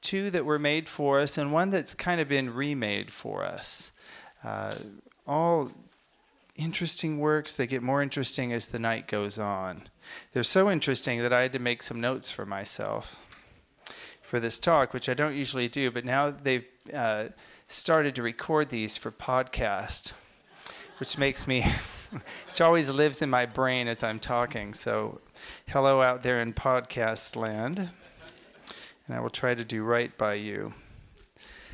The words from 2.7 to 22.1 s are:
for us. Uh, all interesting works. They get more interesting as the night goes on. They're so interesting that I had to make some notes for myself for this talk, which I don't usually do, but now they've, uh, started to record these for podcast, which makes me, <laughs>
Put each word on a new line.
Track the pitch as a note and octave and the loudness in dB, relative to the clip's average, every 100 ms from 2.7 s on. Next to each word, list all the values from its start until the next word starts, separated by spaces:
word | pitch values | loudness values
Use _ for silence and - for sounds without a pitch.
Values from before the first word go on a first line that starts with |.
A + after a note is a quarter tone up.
| C#3+ G#2+ G2+ G2+ | 0 0 -2 -4
for | - - F#2+ | -10 -8 -4
us. | - F#2+ - - - - - - - _ | -4 -4 -4 -4 -6 -10 -20 -20 -20 _
Uh, | A#2+ G#2+ G#2 G#2 G#2+ G2+ - _ - | -8 -6 -6 -8 -12 -16 -20 _ -4
all | D3 E3+ E3+ B2+ - - _ _ _ _ _ _ - | 0 2 2 0 -8 -20 _ _ _ _ _ _ -6
interesting | D#3+ - E3+ - D#3+ D3+ | -6 -2 -2 -2 -2 0
works. | D3+ D3+ D3 | 2 2 0
They | - A#2+ | -2 0
get | B2+ | 0
more | A#2+ C#3 | 0 0
interesting | C#3+ C#3+ C3 - B2 | 0 0 -2 0 -2
as | A#2 - | -2 -2
the | A#2 | -2
night | A2+ A2+ - | -2 -2 -2
goes | G#2 G#2 G#2 | -2 -2 -2
on. | G#2 G2 F#2 F2+ - _ - - - | -2 -2 -4 -8 -16 _ -18 -18 -6
They're | C3 | 0
so | A#2 F#3+ G3 | 4 6 6
interesting | F3+ C#3 B2+ - A#2+ | 4 2 0 0 0
that | A#2+ | 4
I | B2 | 4
had | B2+ | 2
to | C3 | 0
make | B2 A#2+ | -2 -2
some | - A#2+ | -2 -2
notes | A#2 B2+ - | -2 -2 -4
for | - G2+ | -6 -6
myself | G2 G2+ - G#2+ G#2+ - - - - - - _ _ - - - - | -6 -4 -4 -2 -4 -6 -16 -20 -20 -20 -20 _ _ -16 -14 -16 -18
for | - B2 | -4 -2
this | A#2 - | 0 0
talk, | - D#3+ C3 | 4 4 4
which | B2+ - | 0 -2
I | B2 | 0
don't | D3+ C#3+ | 0 -2
usually | C3 C3 A#2+ | -4 -2 -2
do, | C#3 C3+ | 0 -2
but | A#2+ B2 | -2 0
now | C3 D3 | 2 2
they've, | C#3+ C#3 B2+ A#2+ _ - | 0 0 0 -2 _ -12
uh, | D3 A#2 G#2+ A2 - - - _ | -2 0 0 -4 -10 -20 -20 _
started | - - D#3+ D3 C3 | -4 4 4 4 0
to | |
record | A#2 A2+ - D#3 D3 | -4 -4 0 2 2
these | B2 A2 - | -2 -2 -2
for | - | -6
podcast, | - - B2+ B2+ - A#2 G2 A2 - - - - - _ - - - - - | -8 0 0 0 -2 -2 -2 -4 -4 -6 -10 -20 -20 _ -18 -16 -14 -18 -10
which | C3 - | -4 0
makes | C#3 C3 - | 0 0 0
me, | B2+ - - - - | 2 2 0 -4 -14
<laughs> | - | -12